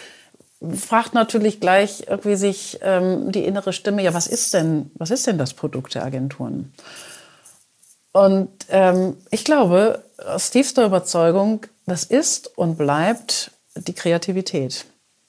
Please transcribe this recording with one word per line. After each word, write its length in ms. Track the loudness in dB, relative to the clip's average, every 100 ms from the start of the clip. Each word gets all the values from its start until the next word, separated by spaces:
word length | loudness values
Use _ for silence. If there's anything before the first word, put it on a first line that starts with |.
| -20 -20 _ _ _ -14 -10
fragt 400 | -6 0 0 2
natürlich 460 | 0 2 2 0 0
gleich 460 | 2 4 2 -2 -6
irgendwie 260 | -4 0
sich, 460 | 0 0 -2 -8 -6
ähm, 480 | 0 2 2 0 -2
die 140 | -2
innere 280 | -2 -2 -4
Stimme, 300 | -4 -2 0
ja, 100 | 0
was 140 | 0 0
ist 280 | -2 0
denn, 360 | 2 2 0 -4 -8
was 160 | -4
ist 120 | -2 0
denn 100 | 0
das 160 | -2
Produkt 400 | -4 -8 -6 -8
der 100 | -8
Agenturen? 680 | -6 -4 -6 -6 -8 -8 -10 -16 -20 -18 -16 -18 -20 _ -20 -20 _ _ -20 -20 _
Und, 360 | 4 6 4 0 -8 -2
ähm, 480 | 4 4 4 0 -4 -6
ich 140 | -4
glaube, 580 | 2 4 4 4 4 0 -8 -16 -8
aus 240 | -4 0
tiefster 360 | 2 2 2 4
Überzeugung, 800 | 2 0 2 4 4 2 -2 -6 _
das 200 | -6 -6
ist 520 | 0 0 2 -2 -6 -2
und 220 | -2 0
bleibt 720 | 0 2 0 -2 -4 -6 -6 _ _
die 180 | -14 -12
Kreativität. 960 | -4 0 0 0 -4 -4 -4 -4 -8 -14 _ _ _